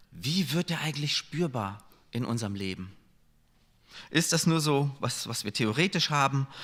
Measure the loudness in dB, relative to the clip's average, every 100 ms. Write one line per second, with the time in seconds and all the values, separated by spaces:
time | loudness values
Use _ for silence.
0 | -20 -6 0 0 2 0 0 -2 -2 -2
1 | -2 -2 -4 -2 0 0 -2 -6 -14 -20
2 | _ -4 -2 -2 -2 -2 -4 -4 -8 -14
3 | _ _ _ _ _ _ _ _ _ -20
4 | -2 0 2 2 4 2 4 2 2 -2
5 | -6 -4 -6 -6 -4 0 0 2 2 2
6 | 2 4 4 2 0 -6